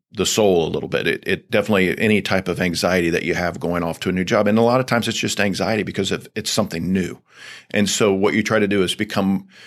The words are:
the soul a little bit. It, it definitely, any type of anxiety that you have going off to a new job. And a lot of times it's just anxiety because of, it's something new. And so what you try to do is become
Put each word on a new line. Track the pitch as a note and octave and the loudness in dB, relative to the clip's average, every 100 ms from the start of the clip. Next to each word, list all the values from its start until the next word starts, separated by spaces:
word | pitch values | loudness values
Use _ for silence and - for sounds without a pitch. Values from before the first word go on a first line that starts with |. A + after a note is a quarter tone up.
| _ | _
the | G2+ F2+ | -4 0
soul | - G#2 F2 D#2+ | 2 4 4 2
a | |
little | D#2 C2 | -2 -4
bit. | C#2+ E2+ | -2 -2
It, | - - | -2 -2
it | F#2 - | -4 0
definitely, | G#2+ G2+ G2 F2+ - | -2 2 2 2 2
any | G#2+ G#2 | 2 2
type | - F#2+ F2+ | 2 -2 -2
of | F2 | -2
anxiety | F2+ D#2+ F#2 F2+ E2+ | -2 0 0 2 2
that | E2+ | 0
you | E2 | -2
have | E2+ F2 E2 | -2 -2 -4
going | E2 F2 | -4 -2
off | E2+ D#2+ | -4 -4
to | F#2+ | -4
a | |
new | F#2 | -2
job. | F2+ A2+ G#2 | 0 2 4
And | A2 | 4
a | |
lot | A#2 B2+ | 4 2
of | B2+ | 2
times | A#2 A2 | 0 -2
it's | G#2+ | -4
just | A2 - | -4 0
anxiety | G2+ F#2 F#2+ G#2+ | -2 0 -2 -2
because | F#2 F#2 F#2+ | -2 -4 -2
of, | F2+ - | -4 -6
it's | A2 - | -10 -4
something | - G2 E2 E2+ | -2 -2 -4 -2
new. | F#2+ F2 - _ - - - - | -2 -2 -8 _ -20 -20 -20 -6
And | G#2 G2 | -2 0
so | - A2 | 2 2
what | G2 G2 | 4 2
you | G#2 | 2
try | G#2+ A2 | 2 2
to | G2+ | 2
do | G2+ | 2
is | F2+ | 0
become | - G#2+ G#2+ G2 F#2+ - - | -2 -4 0 0 0 -4 -20